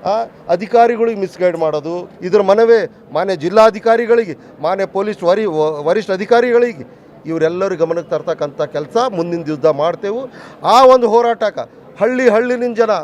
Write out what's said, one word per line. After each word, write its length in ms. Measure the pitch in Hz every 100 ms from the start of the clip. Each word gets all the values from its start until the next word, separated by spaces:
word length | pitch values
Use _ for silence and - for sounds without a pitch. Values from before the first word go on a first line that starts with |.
| 180
ಆ, 40 | 214 226 - -
ಅಧಿಕಾರಿಗಳಿಗೆ 720 | 175 214 233 233 233 233 214
ಮಿಸ್‌ಗೈಡ್ 360 | 185 - 180 165
ಮಾಡೋದು, 540 | 160 151 147 175 180 -
ಇದ್ರ 200 | 180 202
ಮನವೇ 480 | 190 202 226 226 180 - -
ಮಾನ್ಯ 240 | 147 190 185
ಜಿಲ್ಲಾಧಿಕಾರಿಗಳಿಗೆ, 1000 | 156 208 220 214 220 233 233 233 214 - - -
ಮಾನ್ಯ 240 | 151 190 190
ಪೊಲೀಸ್ 380 | 190 202 208
ವರಿ-, 260 | 175 202 214
ವ-, 340 | 156 151 151
ವರಿಷ್ಠ 280 | 147 190 196
ಅಧಿಕಾರಿಗಳಿಗೆ 800 | 185 202 240 247 233 240 170 - - - - -
ಇವರೆಲ್ಲರೂ 500 | 165 160 180 190 180
ಗಮನಕ್ಕೆ 340 | 160 170 156
ತರ್ತಕ್ಕಂಥ 520 | 156 139 160 147 139
ಕೆಲಸ 360 | 151 143 151 226 254
ಮುಂದಿನ 340 | 196 170 170
ದಿವಸ 220 | 151 151 156
ಮಾಡ್ತೇವೆ. 680 | 143 156 170 202 226 262 - - -
ಆ 220 | 160 226 262
ಒಂದು 240 | 262 233
ಹೋರಾಟಕ್ಕೆ 600 | 226 233 233 214 165 117 - - -
ಹಳ್ಳಿ 280 | 208 254 247
ಹಳ್ಳಿನಿಂದ 480 | 214 247 247 240 220
ಜನ 120 | 220 196